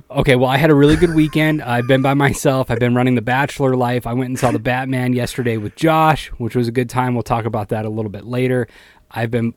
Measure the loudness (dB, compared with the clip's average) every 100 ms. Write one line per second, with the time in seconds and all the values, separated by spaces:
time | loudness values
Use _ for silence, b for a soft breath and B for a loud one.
0 | -8 -2 2 4 4 4 4 6 6 6
1 | 2 2 0 2 0 0 -2 -2 2 2
2 | 2 2 2 0 0 0 0 0 0 2
3 | 2 0 0 0 -2 0 0 0 0 -2
4 | -4 -6 -4 -2 0 0 -2 -4 -2 -2
5 | 0 0 -2 -4 -2 -2 -4 -2 2 4
6 | 4 2 -2 -8 -4 -2 -2 -2 -2 -2
7 | -2 -2 -2 -4 -2 -4 -4 -4 -4 -6
8 | -6 -8 -8 -2 0 0 -4 B B B
9 | B -6 -2 0 -2